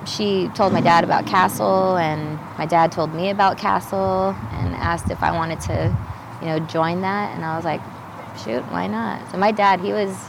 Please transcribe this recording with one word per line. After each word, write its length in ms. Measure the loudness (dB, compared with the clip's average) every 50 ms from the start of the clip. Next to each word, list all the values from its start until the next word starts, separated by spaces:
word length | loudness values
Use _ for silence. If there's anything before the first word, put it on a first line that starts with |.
| -10
she 440 | -8 -4 -2 0 0 2 2 0 0 0
told 180 | 2 2 4 4
my 80 | 4
dad 220 | 6 6 6 6 6
about 220 | 4 2 0 2
castle, 680 | 2 4 4 4 4 2 0 2 2 4 4 4 4 4
and 400 | 2 2 2 0 -2 -4 -4 -6 -8 -10 -10 -6
my 80 | -6 -2
dad 260 | 2 4 6 4 4
told 220 | 4 0 -2 -2 -2
me 160 | -2 -2 -2
about 280 | 2 2 2 2 2
castle 800 | 2 0 0 0 0 0 -2 -2 0 0 2 2 2 2 0 -2 -4 -6 -8 -6
and 200 | -4 -2 -2 -2
asked 340 | -2 0 0 0 0 -2 -4
if 100 | -2 0 0
I 80 | 0
wanted 300 | 2 0 0 -2 -4 -4
to, 340 | -4 -2 -2 0 0 0 0 0 -2 -6 -10 -12 -14 -14 -12 -8
you 60 | -4
know, 120 | -2 -2 -2
join 420 | -2 -2 0 0 0 0 0 -2
that. 320 | -2 -2 -2 -2 -2 -4 -6
And 100 | -6 -6
I 100 | -4 -4
was 80 | -2 -2
like, 160 | -2 -4 -4 -6 -12 -14 -16 -16 -16 -16 -16 -16 -14 -14 -12 -8
"Shoot, 200 | -6 -4 -4 -4 -4
why 160 | -4 -4 -2
not?" 320 | -2 -4 -4 -4 -4 -6 -8 -10 -8
So 60 | -2
my 140 | 0 2 2
dad, 280 | 2 4 4 4 4 4
he 140 | 2 -2 0
was, 200 | 0 -2 -2 -4 -8 -12